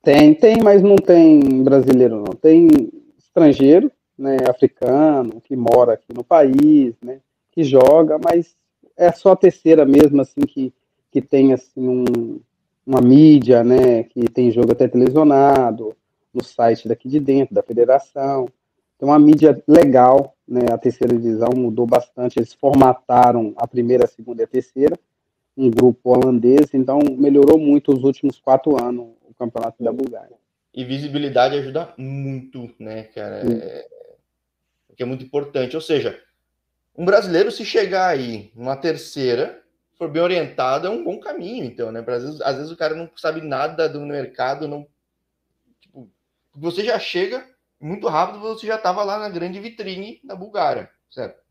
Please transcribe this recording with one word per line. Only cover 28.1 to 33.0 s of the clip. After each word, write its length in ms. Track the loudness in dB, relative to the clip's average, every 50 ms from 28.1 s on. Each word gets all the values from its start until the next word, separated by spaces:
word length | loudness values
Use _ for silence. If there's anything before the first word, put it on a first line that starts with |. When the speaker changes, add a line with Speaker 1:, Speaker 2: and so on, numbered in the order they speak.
| -4 -2 -6 -8 -8 _
Speaker 1:
quatro 420 | _ -2 -2 0 0 -2 -4 -2
anos 260 | -4 -6 -8 -10 -12 -18 _ _ _ _
o 60 | _
campeonato 480 | _ -12 -10 _ -10 -12 -12 _ _
da 100 | -8 -8
Bulgária. 440 | -6 -6 -10 -10 -12 -18 -20 _ _ _ _ _ _ _ _ _ _
Speaker 2:
E 100 | -16 -12
visibilidade 720 | -10 -10 -10 -10 -10 -8 -8 -8 -4 -2 0 0 0 -2
ajuda 360 | -6 -10 -8 -10 -12 -12 -12 _
muito, 760 | -18 -14 -14 -12 -12 -10 -12 -12 -14 -16 -18 _ -20 -20 -20 _ _
né, 260 | -18 -16 -16 -16